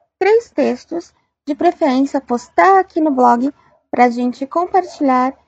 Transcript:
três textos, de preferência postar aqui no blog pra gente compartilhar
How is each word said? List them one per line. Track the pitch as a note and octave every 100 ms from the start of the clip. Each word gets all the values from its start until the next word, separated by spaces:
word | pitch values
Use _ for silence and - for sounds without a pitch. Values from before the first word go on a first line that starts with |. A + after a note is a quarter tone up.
| _ -
três | F#4+ A4+ -
textos, | - A#3+ B3 - E4+ - _ _ _ -
de | D4+
preferência | F4 E4+ D4+ B3+ C#4 C#4
postar | - A#3+ - - F4+ G4
aqui | F#4 E4+
no | D#4
blog | C4 B3 A#3+ C4+ - _ _ _
pra | - B3
gente | A#3+ B3 A#3+ C#4
compartilhar | E4 F4 F#4 F4+ - C#4+ B3+ B3+ -